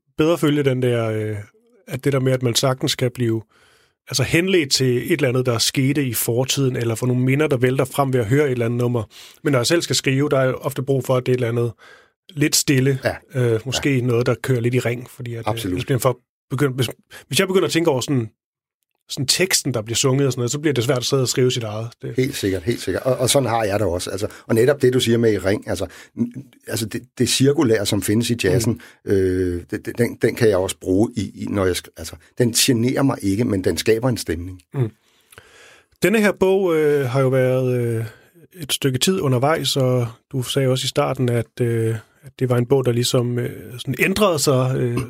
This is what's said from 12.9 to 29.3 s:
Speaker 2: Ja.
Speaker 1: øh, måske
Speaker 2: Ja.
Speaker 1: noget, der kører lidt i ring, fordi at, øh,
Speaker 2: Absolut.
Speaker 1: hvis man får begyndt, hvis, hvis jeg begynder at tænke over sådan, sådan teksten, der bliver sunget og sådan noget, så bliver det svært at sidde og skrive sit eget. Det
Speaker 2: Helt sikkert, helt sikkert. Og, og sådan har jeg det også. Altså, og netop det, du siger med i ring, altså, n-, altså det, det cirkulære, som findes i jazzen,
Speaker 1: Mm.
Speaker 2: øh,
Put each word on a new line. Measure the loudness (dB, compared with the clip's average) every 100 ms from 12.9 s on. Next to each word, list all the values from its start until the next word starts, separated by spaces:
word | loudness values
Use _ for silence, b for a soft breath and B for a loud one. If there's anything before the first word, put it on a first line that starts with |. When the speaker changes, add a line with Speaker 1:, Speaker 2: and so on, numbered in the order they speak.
| 0
Speaker 2:
Ja. | -4 -6 -8 -2 0
Speaker 1:
øh, | 0
måske | -2 -4 0 0
Speaker 2:
Ja. | 2
Speaker 1:
noget, | 0 0
der | -2
kører | 0 0
lidt | 0
i | 0
ring, | 0 -4 -10
fordi | -14 -12
at, | -6
øh, | -4
Speaker 2:
Absolut. | -4 -2 -4
Speaker 1:
hvis | -2
man | 0
får | 0 -2 _ _ _
begyndt, | -4 -2 -2
hvis, | -4 -6 _ B -4
hvis | 0
jeg | 2
begynder | 2 2
at |
tænke | 2 2
over | 0
sådan, | 0 -2 -2 -10 _ _ _ _ _ _ _
sådan | -6 -2
teksten, | 0 0 0 -2
der | -4
bliver | -4 -2
sunget | 0 2 0
og |
sådan | 0
noget, | -4
så | -2
bliver | 0
det | 0
svært | 0 -2
at |
sidde | 0 0
og | 0
skrive | 2 2
sit | 0
eget. | -4 -8 -10 -12
Det | -6 -2
Speaker 2:
Helt | -2 -2
sikkert, | -2 -2
helt | -2 -4
sikkert. | -4 -2
Og, | 0 0
og | 2
sådan | 2 2
har | 0
jeg | 0 0
det | 0
også. | -2 -4
Altså, | -6 -6 B 0
og |
netop | 4 4 4
det, | 2
du | 4
siger | 2 2
med | 2
i | 2
ring, | 0 -2 -2
altså, | -6 -6 B B -6
n-, | -6 -6 -18 _ -8
altså | -6 -6
det, | -8 -10 -2
det | 0
cirkulære, | 4 4 4 4 2 2
som | 0
findes | 0 0 0
i | 0
jazzen, | 2 2 0 -4 B B
Speaker 1:
Mm. | 0
Speaker 2:
øh, | 2 2